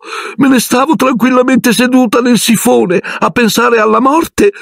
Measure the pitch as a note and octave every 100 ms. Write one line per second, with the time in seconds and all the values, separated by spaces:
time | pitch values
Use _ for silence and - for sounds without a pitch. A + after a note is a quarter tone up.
0 | - - - - C#4 C4 - B3 C#4+ C#4+
1 | C4 C4+ B3 B3+ B3+ C4 B3 G#3+ B3 B3+
2 | B3+ A#3+ A#3+ A#3 - A3+ A#3+ B3 G#3+ E3+
3 | - - G#3 F3+ A#3 - A#3+ A#3 A3 A3
4 | C4 D4+ E4 - G#3 -